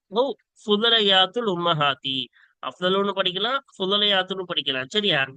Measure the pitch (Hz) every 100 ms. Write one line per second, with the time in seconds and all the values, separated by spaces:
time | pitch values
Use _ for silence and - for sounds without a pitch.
0 | _ 190 277 - _ _ - 208 233 226
1 | 202 190 185 240 226 175 175 156 143 131
2 | 139 135 120 _ _ _ 139 - 180 196
3 | 202 196 185 180 220 269 - - 190 202
4 | 208 196 185 190 175 160 143 131 127 214
5 | 202 151 135